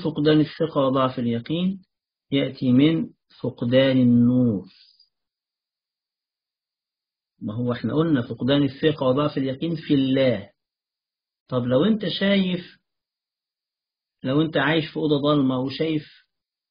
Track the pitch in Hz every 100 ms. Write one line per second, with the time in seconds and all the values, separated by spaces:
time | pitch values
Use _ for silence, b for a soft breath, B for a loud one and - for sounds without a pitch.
0 | 156 151 151 151 147 - 156 151 135 135
1 | 131 127 117 117 117 165 185 190 _ _
2 | _ _ - 139 123 - 131 127 151 165
3 | - _ _ - 127 - 120 127 135 131
4 | 123 120 120 127 120 95 - _ _ _
5 | _ _ _ _ _ _ _ _ _ _
6 | _ _ _ _ _ _ _ _ _ _
7 | _ _ _ - 104 113 123 120 110 143
8 | 165 135 - 117 123 143 139 - 156 151
9 | 131 135 147 147 131 131 165 165 - 139
10 | 131 135 131 101 95 _ _ _ _ _
11 | _ _ _ _ - 127 123 131 202 214
12 | 175 - 196 196 185 175 - _ _ _
13 | _ _ _ _ _ _ _ _ _ _
14 | _ _ 131 143 160 156 139 165 151 156
15 | 156 143 147 147 131 127 135 135 160 151
16 | - _ _ _ _ _ _